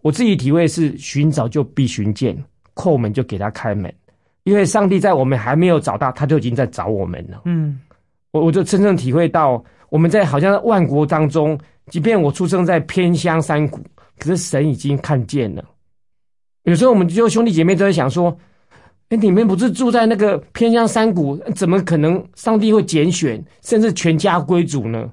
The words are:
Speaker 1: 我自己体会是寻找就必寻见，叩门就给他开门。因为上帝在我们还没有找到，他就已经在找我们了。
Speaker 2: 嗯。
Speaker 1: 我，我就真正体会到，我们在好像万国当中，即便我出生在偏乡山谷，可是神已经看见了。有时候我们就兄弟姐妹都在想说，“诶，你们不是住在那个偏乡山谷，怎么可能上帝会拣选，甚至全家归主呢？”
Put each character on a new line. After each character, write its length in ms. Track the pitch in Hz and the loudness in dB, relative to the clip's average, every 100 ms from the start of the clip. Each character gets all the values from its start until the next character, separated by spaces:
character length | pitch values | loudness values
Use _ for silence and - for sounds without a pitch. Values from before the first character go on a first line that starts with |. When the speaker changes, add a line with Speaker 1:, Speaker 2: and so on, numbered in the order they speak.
Speaker 1:
我 100 | 156 | -2
自 120 | 147 | 0
己 140 | 240 170 | 0 2
体 140 | 127 | 2
会 160 | 165 165 | 2 2
是 280 | 170 151 - | 0 -4 -4
寻 320 | - 139 151 | -8 0 0
找 200 | 147 117 | 0 -2
就 140 | 151 | -2
必 220 | 127 - | -4 -2
寻 280 | 127 - 104 | -2 -2 -4
见， 240 | 104 127 87 - _ _ | -2 -4 -4 -14 _ _
叩 200 | - 190 | -4 -2
门 160 | 139 110 | 0 0
就 80 | 107 | -4
给 140 | 120 95 | -6 -6
他 120 | 104 | -6
开 260 | - 113 | -6 -6
门。 180 | 104 85 - _ _ _ _ | -6 -8 -14 _ _ _ _
因 120 | 190 | 0
为 100 | 202 | 2
上 220 | 180 220 202 | 2 2 2
帝 100 | 190 | 2
在 140 | 196 | 2
我 120 | 151 | 2
们 120 | 131 131 | 0 0
还 180 | 107 | 0
没 120 | 147 180 | 2 2
有 120 | 160 | 2
找 180 | - 92 | 0 -4
到， 140 | 131 | -4
他 140 | - | -2
就 120 | 143 156 | 0 0
已 40 | |
经 140 | 117 | 0
在 100 | 120 127 | -2 -4
找 200 | - 92 | -4 -6
我 180 | 104 | -4
们 200 | 90 90 - | -6 -8 -14
了。 120 | 95 | -10
Speaker 2:
嗯。 340 | 175 170 151 135 _ _ _ _ _ | -4 -4 -4 -8 _ _ _ _ _
Speaker 1:
我， 140 | 156 | 0
我 60 | 165 | 2
就 120 | 170 | 2
真 180 | 175 196 | 0 2
正 140 | 202 | 2
体 160 | 175 123 | 2 0
会 160 | 147 165 | 0 0
到， 340 | 165 147 120 - _ _ | 2 2 0 -6 _ _
我 80 | 156 | 0
们 120 | 165 | 2
在 140 | 208 | 2
好 160 | 170 139 | 2 2
像 240 | 190 202 | 2 2
万 220 | 233 208 | 2 2
国 200 | 156 143 | 2 0
当 220 | 151 160 151 | 0 0 0
中， 320 | 156 151 147 - _ - | 0 0 -2 -10 _ -10
即 120 | - | -2
便 200 | 185 220 | 0 2
我 120 | 143 | 0
出 160 | - 175 | 0 -2
生 180 | 185 | 0
在 140 | 180 170 | 0 0
偏 340 | 139 - 175 | -2 0 0
乡 280 | 165 170 160 | 0 0 -2
山 260 | 156 151 151 | 0 -2 -2
谷， 120 | - - _ _ _ | -6 -16 _ _ _
可 120 | 147 | -4
是 80 | 180 | -4
神 300 | - 139 151 | -2 -2 0
已 60 | |
经 240 | 127 139 139 | -2 -2 -4
看 240 | - 143 104 | -2 -4 -2
见 260 | 139 110 | -4 -4
了。 100 | 80 - _ _ _ _ _ _ _ _ _ | -6 -14 _ _ _ _ _ _ _ _ _
有 100 | - | -2
时 120 | 170 | 2
候 60 | 254 | 4
我 40 | |
们 100 | 214 | 4
就 220 | 175 185 233 | 2 2 2
兄 180 | 226 | 2
弟 60 | 233 | 0
姐 100 | 160 | 2
妹 140 | 165 | 2
都 80 | 180 | 2
在 80 | 196 | 2
想 180 | 170 135 | 2 0
说 280 | 170 175 170 _ _ _ _ - _ _ | 0 -2 -4 _ _ _ _ -20 _ _
，“诶， 80 | 226 | 0
你 120 | 208 | 2
们 160 | 185 | 4
不 80 | 226 185 | 2 2
是 120 | 247 | 0
住 220 | 170 247 | 0 0
在 140 | 233 | 2
那 100 | 226 | 2
个 220 | 214 208 175 - | 2 0 0 -6
偏 180 | - 233 | 0 2
乡 160 | 233 233 | 4 2
山 260 | 233 220 | 2 0
谷， 220 | 175 143 147 - | 0 -2 -4 -8
怎 160 | - 175 | -4 0
么 120 | 190 | 0
可 160 | 185 165 | 0 0
能 280 | 151 185 - | 2 0 -6
上 220 | - 226 220 | -8 -2 0
帝 140 | 214 | 4
会 100 | 214 | 2
拣 280 | - 160 160 | 2 0 0
选， 320 | 175 151 110 - _ | 0 -2 -4 -12 _
甚 200 | - 226 | -2 0
至 100 | 220 | 2
全 260 | 202 170 160 | 0 0 0
家 220 | 190 175 | 0 0
归 240 | 139 175 | 0 0
主 240 | 170 143 110 | 0 -4 -4
呢？” 240 | 113 113 | -6 -8